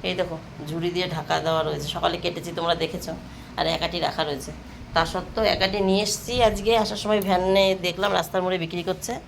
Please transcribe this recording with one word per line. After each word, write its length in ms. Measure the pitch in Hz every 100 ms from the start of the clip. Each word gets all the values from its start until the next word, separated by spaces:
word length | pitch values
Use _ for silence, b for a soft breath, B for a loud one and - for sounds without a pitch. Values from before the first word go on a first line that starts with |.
এই 100 | 185
দেখো, 240 | 180 175 160 - - 151
ঝুড়ি 220 | 165 175
দিয়ে 200 | 175 180
ঢাকা 300 | 160 151 160
দেওয়া 240 | 156 160
রয়েছে, 240 | 156 147 143
সকালে 300 | 170 170 170
কেটেছি, 340 | 175 170 170 170
তোমরা 200 | 170 165
দেখেছো, 360 | 160 170 - 165 B B B -
আর 100 | 160
এক 160 | 165
আটি 160 | 160 175
রাখা 240 | 151 143
রয়েছে। 280 | 151 143 - 156 B B -
তা 120 | 165 165
সত্ত্বেও 380 | 180 180 -
এক 180 | 214 185
আটি 180 | 190 202
নিয়ে 240 | 190 190
এসছি 400 | 208 - - 247
আজকে। 340 | 226 208 202 226
আসার 200 | 208 202
সময় 240 | 202 214
ভ্যানে 540 | 190 180 185 190 196 190
দেখলাম 320 | 180 175 202
রাস্তার 280 | 185 160 190
মোড়ে 160 | 185 185
বিক্রি 260 | 165 175
করছে। 360 | 175 180 - 254